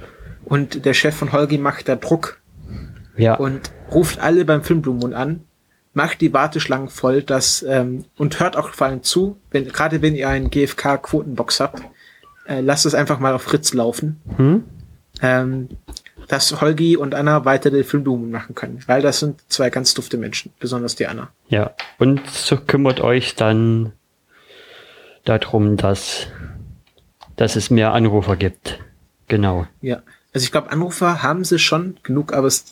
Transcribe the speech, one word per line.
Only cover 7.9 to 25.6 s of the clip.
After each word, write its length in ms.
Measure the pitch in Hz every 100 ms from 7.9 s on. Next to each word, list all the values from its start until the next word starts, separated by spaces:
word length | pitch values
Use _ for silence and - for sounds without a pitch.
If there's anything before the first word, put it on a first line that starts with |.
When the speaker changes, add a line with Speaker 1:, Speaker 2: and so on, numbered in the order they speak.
| 127 - -
Speaker 1:
und 220 | 151 -
hört 160 | 175 170
auch 140 | -
vor 180 | - 135
allem 160 | 131
zu, 340 | - 180 196 202 _
wenn, 160 | 143 131
gerade 340 | - 156 160
wenn 140 | 156 147
ihr 140 | 135
einen 200 | 135 131
G-F-K-Quotenbox 1080 | 147 139 - 143 139 - 156 147 120 120 -
habt, 240 | 135 - - _ - _ _ _ -
äh, 140 | 135
lasst 240 | 135 147 -
es 100 | 147
einfach 240 | 139 139
mal 140 | 131
auf 80 | 127
Fritz 320 | - 147 -
laufen. 480 | 127 117 117 151 151 - -
Speaker 2:
Hm? 260 | 135 202 - - - - _ -
Speaker 1:
Ähm, 460 | 127 127 127 131 127 - - - - - -
dass 340 | 139 - 151
Holgi 340 | 151 156 165 165
und 200 | 139 139
Anna 280 | 147 151
weiter 280 | 131 135 143
den 120 | 139
Film 200 | 135 147
Blue 120 | 139 123
Moon 140 | 117
machen 240 | 117 -
können, 300 | 120 - 123 -
weil 160 | 127
das 180 | 143 135
sind 220 | 151 143 -
zwei 240 | - 127
ganz 240 | 127 127 -
dufte 200 | - 120
Menschen, 360 | 113 - - -
besonders 360 | 123 123 120 -
die 120 | 92
Anna. 220 | 113 135 _ -
Speaker 2:
Ja, 260 | 107 104 - - -
und 240 | 127 139 -
so 260 | - - 139
kümmert 460 | - 139 139 127
euch 320 | 113 123 -
dann 600 | - 110 110 113 113 110 - _ _ _ _ _ - - - - - - - -
darum, 500 | 110 - 113